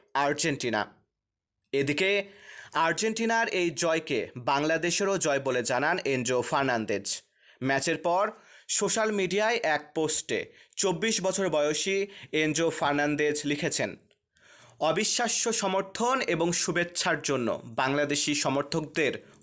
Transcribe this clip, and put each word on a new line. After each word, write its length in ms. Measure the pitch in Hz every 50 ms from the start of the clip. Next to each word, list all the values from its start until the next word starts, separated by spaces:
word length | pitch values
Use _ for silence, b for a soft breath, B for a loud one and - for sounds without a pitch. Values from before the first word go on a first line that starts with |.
| B B _
আর্জেন্টিনা। 720 | 135 143 143 147 143 - 165 143 135 - 120 110 107 98 - - _ _ _ _ _ _ _ _ _ _ _ _ _ _ _
এদিকে 560 | - 139 139 143 143 147 190 196 202 202 196 B B B B B B B B B
আর্জেন্টিনার 760 | B 151 165 165 170 170 208 226 220 226 226 226 226 226 226 -
এই 220 | - 185 180 170
জয়কে 580 | 147 131 170 165 160 165 165 - 143 113 85 - -
বাংলাদেশেরও 800 | 127 120 139 139 139 147 156 165 160 160 175 175 - 202 196 196 180
জয় 220 | - 156 139 139
বলে 220 | 127 131 127 123
জানান 360 | 113 - 131 123 139 156 175 185 -
এনজো 380 | 131 135 127 120 117 127 123
ফার্নান্দেজ। 800 | 117 - 160 147 139 131 123 113 110 101 104 98 101 - - - b b b b b b b b 127
ম্যাচের 320 | 135 135 135 - 170 165
পর 340 | 156 160 175 170 185 208 214 - B B B B B B B
সোশ্যাল 440 | - - 208 196 - 226 214 220
মিডিয়ায় 480 | 214 202 190 170 180 202 214 220 240 -
এক 300 | - 156 151 143 - - _
পোস্টে 580 | 160 156 151 - - - - 123 98 - - B B B B B
চব্বিশ 460 | - - 190 180 160 190 226 214 196
বছর 260 | 175 190 185 - 196 180
বয়সী 580 | 156 151 147 151 151 151 - 196 196 196 196 196 B B B B
এনজো 380 | - 156 156 156 151 147 165 165
ফার্নান্দেজ 720 | 156 - 160 143 143 147 147 147 147 143 151 147 143 - -
লিখেছেন, 520 | 143 147 147 175 147 - - 123 101 - - _ _ _ _ _ _ B B B B B B B B B B
"অবিশ্বাস্য 720 | 151 156 160 190 220 - - - 247 226 - - - 240
সমর্থন 680 | 220 - 202 190 185 190 196 196 - - 233 247 262 277
এবং 320 | - - 175 156 165 175
শুভেচ্ছার 680 | 170 - - - 160 170 170 175 - - - 185 165 151
জন্য 380 | - - 139 131 120 110 90 - -
বাংলাদেশি 720 | 120 113 135 131 131 139 147 147 139 143 143 - 151 147
সমর্থকদের 920 | 143 - 147 131 139 143 - - 165 156 147 - 165 151 123 - 107 B B B B